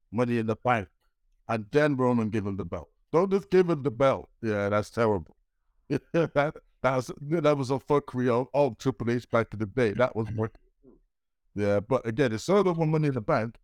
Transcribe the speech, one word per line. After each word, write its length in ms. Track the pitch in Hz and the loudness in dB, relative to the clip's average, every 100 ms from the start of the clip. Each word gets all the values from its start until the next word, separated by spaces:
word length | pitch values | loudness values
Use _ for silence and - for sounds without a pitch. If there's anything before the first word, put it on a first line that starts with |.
| _ | _
Money 280 | 107 120 120 | -2 0 0
in 80 | 110 | -2
the 100 | 107 | -2
Bank, 320 | 123 117 92 _ _ _ _ _ - | 0 -2 -4 _ _ _ _ _ -6
and 180 | 113 107 | -6 0
then 260 | 147 151 131 | 2 2 2
Roman 340 | 127 120 110 | 2 2 0
give 140 | 107 101 | -2 -4
him 100 | 95 | -6
the 80 | |
belt. 240 | 87 87 - _ _ | -8 -10 -12 _ _
Don't 180 | 156 190 | 0 2
just 180 | 196 - | 0 2
give 200 | 185 170 | 2 4
him 140 | 160 | 0
the 80 | 131 | -2
belt. 360 | 117 139 98 - _ | 0 2 2 -6 _
Yeah, 260 | 113 104 101 | -4 -2 0
that's 200 | 104 - | 0 -2
terrible. 460 | 113 113 98 76 _ _ _ _ _ - | 0 0 0 -4 _ _ _ _ _ -6
<laughs> 120 | 143 - | -6 -2
That, 420 | 170 160 147 147 - - _ | -2 0 0 -2 -4 -18 _
that 140 | 131 131 | -2 0
was, 140 | 156 180 | -4 -8
that 360 | 143 170 147 143 | -4 0 2 2
was 140 | 123 | 0
a 80 | 135 | -2
fuckery 500 | - 147 - 127 123 | 0 0 0 -2 0
of, 200 | 117 131 | 0 0
of 240 | 143 139 107 | 0 0 0
Triple 340 | 135 - 117 | -4 -2 -2
H 200 | 120 - | -4 0
back 180 | 117 110 | -2 -2
in 40 | 101 | -4
the 80 | 104 | -4
day. 260 | 131 113 | 0 0
That 220 | 104 127 | 2 0
was 140 | 107 113 | 0 -6
what, 160 | 113 113 - _ _ 131 _ _ _ _ _ _ | -4 -6 -8 _ _ -20 _ _ _ _ _ _
yeah, 260 | 101 101 101 | -2 0 0
but 260 | 101 127 117 | 0 -2 -2
again, 260 | 113 131 | 0 0
it's 120 | 110 | 0
Solo 280 | - 202 185 | 0 2 2
won 180 | 165 156 | 0 0
Money 180 | 160 151 | 0 0
in 60 | |
the 80 | 131 | -2
Bank, 340 | 104 135 117 - | -2 -2 -2 -8